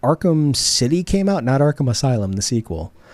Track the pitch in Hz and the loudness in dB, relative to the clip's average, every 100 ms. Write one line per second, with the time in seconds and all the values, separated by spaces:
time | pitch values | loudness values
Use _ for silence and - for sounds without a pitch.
0 | 127 160 185 156 147 131 - - 127 170 | -2 0 2 2 2 0 -2 0 0 0
1 | 175 196 196 190 120 135 147 147 131 110 | 0 0 2 0 0 2 2 0 -2 0
2 | 135 120 95 95 - 120 110 80 82 - | 0 0 -2 -4 -2 -2 -4 -8 -10 -14
3 | - | -20